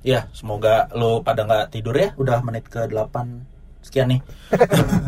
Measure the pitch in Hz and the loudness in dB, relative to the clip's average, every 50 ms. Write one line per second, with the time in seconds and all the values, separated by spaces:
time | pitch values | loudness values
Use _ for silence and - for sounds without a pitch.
0 | - 127 131 - 101 - - - - 107 107 104 113 107 110 110 - - - 117 | -2 0 0 0 -2 -6 -16 -14 -10 -8 -6 0 2 4 4 4 2 0 -2 0
1 | 117 113 113 113 - 117 113 110 107 104 110 110 104 - - 113 110 117 117 135 | 0 2 2 0 0 0 -2 0 2 2 2 0 0 -4 -6 -8 -6 -2 0 2
2 | 185 202 - - 135 127 120 117 123 120 110 113 - - - 117 113 110 107 107 | 0 0 0 -2 0 0 0 0 0 -4 -6 -8 -10 -10 -6 -6 -6 -4 -2 -4
3 | 110 110 - 123 120 120 120 123 127 - - - - - - - - - - 135 | -4 -4 -6 -8 -8 -8 -10 -14 -16 -18 -20 -20 -20 -20 -20 -20 -20 -4 -2 0
4 | 127 123 127 131 - - - - - - - - 240 - - 156 - - 196 185 | 2 2 2 0 -2 -6 -18 -20 -6 -2 2 2 4 4 4 2 2 4 0 0
5 | 151 | 0